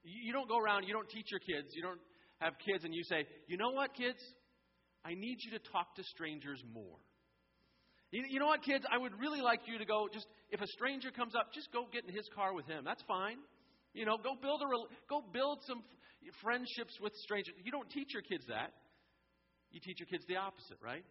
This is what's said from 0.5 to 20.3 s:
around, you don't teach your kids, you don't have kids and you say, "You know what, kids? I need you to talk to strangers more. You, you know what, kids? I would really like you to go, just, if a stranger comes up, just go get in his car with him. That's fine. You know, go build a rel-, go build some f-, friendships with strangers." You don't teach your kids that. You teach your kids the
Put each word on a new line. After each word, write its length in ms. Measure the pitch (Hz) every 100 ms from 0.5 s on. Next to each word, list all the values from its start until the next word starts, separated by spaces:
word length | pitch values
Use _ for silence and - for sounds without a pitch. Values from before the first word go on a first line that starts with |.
| 233
around, 260 | 214 202
you 80 | 190
don't 160 | 214 214
teach 220 | 214 -
your 100 | 196
kids, 320 | - 151 143
you 100 | 147
don't 180 | 180 175 - - - _
have 140 | 165 -
kids 260 | - 190
and 100 | 165
you 80 | 165
say, 200 | 170 165 143 - -
"You 100 | 180
know 140 | 233
what, 240 | 269 277
kids? 240 | 269 247 247 - - _ _ _ _ _ _
I 100 | 160
need 240 | 175 220 247
you 120 | 226 175
to 60 | -
talk 220 | 190 175 -
to 60 |
strangers 580 | 185 - 160 151 135 135 120
more. 260 | 113 98 80 - _ _ _ _ _ _ _ _ _ _
You, 140 | 208 269
you 100 | 269
know 80 | 294
what, 160 | 302
kids? 220 | 302 269 -
I 80 | 240
would 140 | 254 196
really 220 | 285 302
like 200 | 247 233 220
you 120 | 226
to 60 |
go, 240 | 214 214 208
just, 140 | 214 - - -
if 100 | 196
a 60 | 196
stranger 440 | - 247 277 254
comes 240 | 247 233
up, 180 | 233 -
just 180 | 302 294
go 140 | 240 240
get 120 | 233
in 80 | 208
his 160 | 190 214
car 180 | 202 190
with 140 | 185 135
him. 180 | 156
That's 180 | 135 220 -
fine. 300 | 185 196 247 285 _ _ _ _
You 100 | -
know, 140 | 220 220
go 120 | 233 269
build 200 | 269 294
a 40 | 285
rel-, 220 | 247 233 247 -
go 140 | 294 226
build 280 | 226 277 294 -
some 120 | 240 214 - - - -
f-, 80 | -
friendships 560 | 202 247 247 - 226 -
with 140 | 208 -
strangers." 320 | - 208 180 175
You 80 | 190
don't 160 | 285 233
teach 220 | 285 277
your 100 | 233
kids 220 | - 175 123
that. 260 | 107 131 - - _ _ _ _ _ _ _ _
You 100 | 165
teach 200 | 180 180
your 60 | 170
kids 180 | 175
the 80 | 143